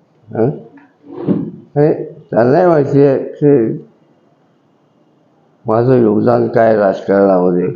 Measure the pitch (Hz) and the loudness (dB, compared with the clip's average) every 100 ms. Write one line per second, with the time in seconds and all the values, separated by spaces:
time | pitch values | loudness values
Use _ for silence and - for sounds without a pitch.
0 | _ _ 107 110 123 - - - _ _ | _ _ _ -4 -4 -4 -16 -20 _ _
1 | - - - - - - - 147 151 - | -20 -12 -6 -6 -6 -14 -10 -2 0 -2
2 | - - - - 123 156 180 156 131 139 | -8 -16 -6 -2 0 2 2 0 0 2
3 | 143 123 - - 147 139 110 151 - _ | 2 0 -4 -2 2 2 0 -6 -14 _
4 | _ _ _ _ _ _ _ _ _ _ | _ _ _ _ _ _ _ _ _ _
5 | _ _ _ _ _ _ 110 110 123 127 | _ _ _ _ _ _ -4 -2 2 2
6 | 110 107 117 120 117 117 113 107 98 92 | 2 2 0 0 0 2 2 2 0 -2
7 | - 98 98 92 90 90 90 | -2 2 2 2 2 0 -4